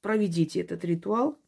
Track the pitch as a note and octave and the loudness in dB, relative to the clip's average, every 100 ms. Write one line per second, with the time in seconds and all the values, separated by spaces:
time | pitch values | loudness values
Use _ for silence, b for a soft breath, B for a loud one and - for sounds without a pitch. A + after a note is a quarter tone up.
0 | G#3 G#3+ G#3 E3+ D#3+ F#3 F3 E3+ F3 E3+ | -2 2 2 2 0 0 -4 -4 -2 -2
1 | G3 A3 C#4 D4 | 0 0 0 -2